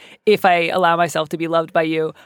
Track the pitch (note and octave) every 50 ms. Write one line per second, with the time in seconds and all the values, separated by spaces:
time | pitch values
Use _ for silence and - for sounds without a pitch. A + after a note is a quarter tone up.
0 | - - - - _ G#3+ G#3 - - F#3 F3 F3 E3 E3 - F#3 F3+ E3 E3+ E3+
1 | F3 D#3+ - D#3+ D#3 D3 F3 D#3 E3 D#3+ E3 E3 E3 E3 - E3+ E3 D#3+ D#3+ D#3+
2 | D#3 D#3 - - -